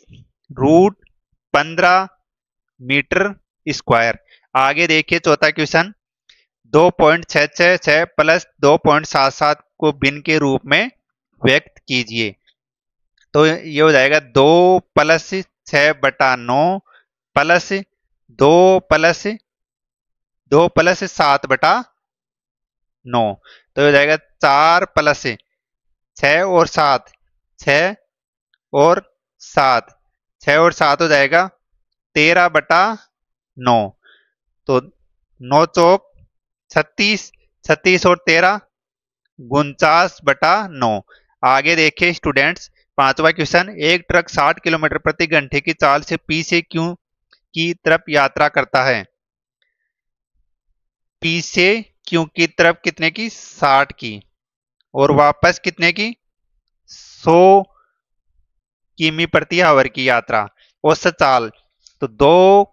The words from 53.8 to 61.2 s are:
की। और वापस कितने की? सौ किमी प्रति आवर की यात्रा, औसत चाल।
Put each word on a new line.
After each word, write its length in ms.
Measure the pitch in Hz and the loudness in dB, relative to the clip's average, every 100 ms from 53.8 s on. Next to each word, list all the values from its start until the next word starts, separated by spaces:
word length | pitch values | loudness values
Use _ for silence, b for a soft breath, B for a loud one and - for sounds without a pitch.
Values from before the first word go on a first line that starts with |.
| 139 | 0
की। 300 | - 117 104 - _ _ _ _ _ _ | -6 -16 -16 -20 _ _ _ _ _ _
और 180 | 135 139 | -2 0
वापस 480 | 139 147 - 175 175 | 2 0 0 -2 -2
कितने 320 | 180 165 170 | -8 -4 -4
की? 240 | 175 214 233 _ _ _ _ _ _ _ | -2 -8 -10 _ _ _ _ _ _ _
सौ 760 | - - - - 170 185 196 190 _ _ _ _ _ _ _ _ _ _ _ _ - | -20 -20 -8 0 4 6 4 2 _ _ _ _ _ _ _ _ _ _ _ _ -6
किमी 260 | 160 156 170 | -4 -4 -2
प्रति 340 | 156 - 175 | -2 -2 0
आवर 280 | 170 139 131 | 2 2 0
की 200 | 135 131 | -2 -2
यात्रा, 380 | 117 - 113 101 _ _ _ | -2 -2 -4 -4 _ _ _
औसत 320 | 151 156 180 | -2 0 -2
चाल। 320 | 156 | 0